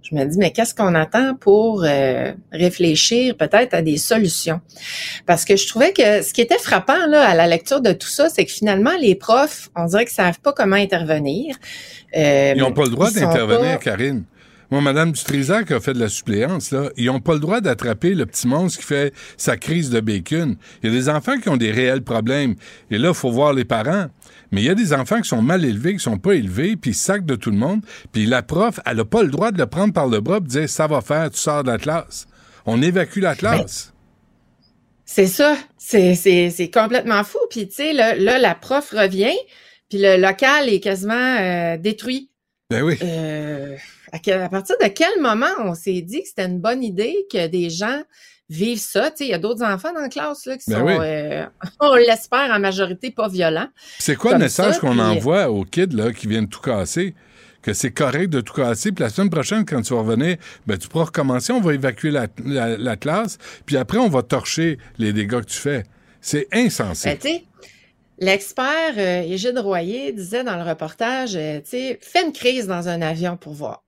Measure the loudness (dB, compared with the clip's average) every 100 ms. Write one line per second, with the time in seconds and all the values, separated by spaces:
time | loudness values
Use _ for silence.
0 | -4 -2 0 2 2 2 -2 0 2 2
1 | 2 2 0 0 4 6 4 2 2 2
2 | 2 0 -2 -6 -12 0 0 4 2 4
3 | 2 2 0 0 2 4 4 0 0 0
4 | 2 2 2 0 -4 -6 -8 -18 -12 -10
5 | -10 -10 0 0 4 2 2 2 2 6
6 | 4 4 0 0 2 2 2 0 2 2
7 | 4 6 6 6 4 4 2 2 2 0
8 | -2 0 2 2 -2 0 0 2 2 4
9 | 4 2 4 4 4 -2 -12 -6 0 0
10 | 0 0 0 2 -2 0 2 2 2 0
11 | 0 0 0 -4 -6 -10 -14 -18 -18 -20
12 | _ 0 4 6 4 4 2 2 2 2
13 | 0 2 2 2 4 2 2 0 -2 -2
14 | -2 -4 -8 _ -20 _ _ 0 2 2
15 | 2 0 -2 -2 2 0 0 -2 0 0
16 | -2 -2 -2 0 0 -2 -2 -4 -4 -2
17 | -2 0 0 0 2 0 0 -2 -2 0
18 | 0 0 -2 -2 0 2 0 -4 -4 -2
19 | -2 -4 -20 -6 -2 -2 -2 -2 0 0
20 | 0 -2 -2 -2 -2 -4 -10 -6 -2 0
21 | 2 0 -2 -2 0 0 2 2 2 0
22 | -2 -2 0 0 0 -4 -10 -20 _ 0
23 | 0 0 0 2 2 2 0 -2 0 -2
24 | -4 -10 -20 -20 _ 0 2 2 2 0
25 | 0 -2 0 0 2 2 0 0 -2 -2
26 | -4 -2 2 0 0 -2 -2 -2 -4 -2
27 | -2 -2 -2 -4 0 0 0 -2 -6 -20
28 | -8 -2 2 0 0 0 0 0 -4 -2
29 | 0 2 2 0 -2 0 -2 0 0 2
30 | 0 0 0 -2 -2 -2 -4 -2 0 0
31 | 0 -2 -2 -4 -2 -2 -2 -2 -2 -4
32 | -4 -16 -18 _ _ -12 -2 2 2 2
33 | 0 0 0 0 0 0 -2 -10 -14 _
34 | _ _ _ _ _ _ _ _ _ _
35 | -6 2 2 4 2 2 -4 _ 0 4
36 | 6 6 4 4 4 0 0 2 2 0
37 | 2 0 0 -2 -4 -4 -10 -4 -2 2
38 | 2 4 2 4 2 0 -2 -4 -2 0
39 | 0 2 0 0 -6 -18 -20 _ _ 2
40 | 6 6 4 4 4 4 2 0 0 -4
41 | -2 -2 0 0 0 -2 -2 -2 -4 -4
42 | -6 -8 -8 _ _ _ _ -2 0 0
43 | -4 -4 -6 -6 -8 -8 -10 -14 -18 -20
44 | -16 -8 -2 -2 -2 -6 -2 0 0 2
45 | 0 2 0 0 0 -2 -6 -6 -4 -6
46 | -6 -10 -10 -8 -6 -2 -2 -2 -4 -4
47 | -4 -4 -4 -4 -2 -2 -2 -4 -4 -6
48 | -8 _ -20 _ _ -4 -2 -2 -4 -2
49 | -2 -4 -4 -4 -4 -2 -2 -2 -6 -6
50 | -8 -6 -8 -8 -10 -10 -4 0 2 0
51 | -2 -6 -6 -8 -10 _ -16 _ 4 6
52 | 6 2 0 -2 0 0 0 -2 -4 -4
53 | -10 -4 -4 0 0 0 -6 _ -20 -6
54 | -2 0 4 4 4 2 2 2 2 2
55 | 2 2 2 2 2 -2 -2 -2 0 0
56 | -2 -4 -4 -2 -2 -4 -4 -2 -2 -4
57 | -4 -6 _ _ -20 _ -6 -4 -4 0
58 | 0 2 0 -2 -2 -2 -2 0 -2 -2
59 | -2 0 0 0 -2 -2 -2 -2 -2 -2
60 | 0 0 0 -2 -8 -14 -6 -6 -4 -4
61 | -2 -2 0 -2 -2 0 0 0 -2 -2
62 | -2 -2 -4 -8 -6 -4 -2 -4 -4 -4
63 | -2 -2 -4 -10 -20 -20 -2 -2 0 0
64 | 2 2 0 -2 -2 -2 -2 -4 -12 -4
65 | -2 0 -2 -4 -6 -6 -4 -4 -6 _
66 | _ _ -4 -4 -2 0 0 0 -4 -4
67 | -4 -4 -4 -6 _ _ -20 _ _ _
68 | _ _ -2 -2 -2 -4 -2 0 -2 -2
69 | -2 -2 -4 -4 -4 -4 -2 -4 -4 -6
70 | -8 -8 -8 -6 -6 -6 -6 -6 -8 -6
71 | -4 -4 -6 -6 -6 -8 -8 -8 -6 -8
72 | -2 -2 -2 -2 -2 -2 -4 -4 -4 -4
73 | -4 -4 -6 -6 -14 -12 -12 -12